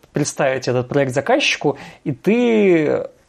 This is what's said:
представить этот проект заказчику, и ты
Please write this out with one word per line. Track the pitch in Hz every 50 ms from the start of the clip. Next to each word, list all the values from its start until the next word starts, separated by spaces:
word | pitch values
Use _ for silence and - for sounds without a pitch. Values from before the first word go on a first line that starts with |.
| - _ -
представить | 147 147 - - - 151 135 131 131 -
этот | 135 120 127 123
проект | 127 - 143 139 131 123
заказчику, | 139 131 - 254 302 269 - - - - 147 139 - - - - - _
и | 165
ты | 127 - - 185 220 240 247 233 226 214 202 190 170 160 151 135 127 110 - - - _ _